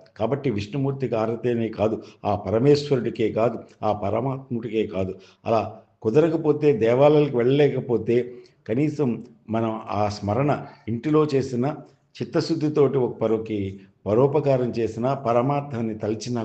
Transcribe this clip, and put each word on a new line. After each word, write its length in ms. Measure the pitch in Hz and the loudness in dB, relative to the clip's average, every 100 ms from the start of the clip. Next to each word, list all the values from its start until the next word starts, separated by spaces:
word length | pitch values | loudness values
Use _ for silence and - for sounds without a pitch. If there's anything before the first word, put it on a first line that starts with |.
| - - | -16 -6
కాబట్టి 320 | 113 135 135 101 | -4 -2 -2 -4
విష్ణుమూర్తికి 580 | 101 143 135 135 123 110 | -4 -4 -4 -2 -2 0
ఆరతేనే 460 | 110 117 123 117 113 | -2 -2 -2 0 -2
కాదు, 280 | - 110 110 - - 101 | 0 0 0 -8 -6 -4
ఆ 80 | 104 95 | -2 0
పరమేశ్వరుడికే 800 | 110 139 147 - 131 110 113 107 107 | 2 6 4 2 -2 -2 -2 -2 0
కాదు, 200 | 117 110 - _ | 0 -2 -12 _
ఆ 80 | 107 101 98 | -2 -2 -2
పరమాత్ముడికే 800 | 110 135 131 135 120 117 110 104 95 | -2 -2 -6 -6 -6 -2 -2 -2 -2
కాదు, 200 | 92 - - _ 107 | -4 -8 -16 _ 0
అలా 180 | 113 98 - - _ | 0 0 -8 -20 _
కుదరకపోతే 640 | 110 135 160 160 147 147 147 113 113 | 2 4 4 2 0 2 2 4 4
దేవాలయాలకు 500 | 123 147 151 147 123 | 6 6 6 4 2
వెళ్ళలేకపోతే 800 | 120 143 139 127 - 113 107 120 120 - - _ - | 2 4 4 2 -2 -2 2 0 0 -8 -20 _ -4
కనీసం 400 | 120 151 147 135 110 - - - | -2 0 0 -2 -2 -8 -18 -6
మనం 200 | 113 113 110 - 101 | -2 -2 -4 -6 -2
ఆ 20 | 104 104 | -2 -2
స్మరణ 340 | 101 110 143 117 - - - | -2 0 0 -2 -6 -12 -8
ఇంటిలో 340 | 117 151 151 151 135 | -6 2 2 2 0
చేసిన 300 | - 120 139 151 - _ _ - | 0 -2 -2 -4 -14 _ _ -12
చిత్తశుద్ధితోటి 840 | 117 160 156 156 147 147 135 135 | -4 -2 -2 -2 0 2 2 2
ఒక 160 | 120 - | -2 0
పరోకి 380 | 113 110 107 104 98 98 - _ 95 | 0 0 -2 -4 -6 -10 -18 _ 0
పరోపకారం 640 | 110 139 147 139 127 123 117 | 2 4 2 2 2 0 -2
చేసినా, 320 | 110 110 127 135 113 | -4 -2 -2 -2 0
పరమార్థాన్ని 680 | 120 135 143 139 113 113 107 | 2 2 0 -4 -6 -6 -4
తలచినా 400 | 107 107 123 120 | -4 -4 -4 -6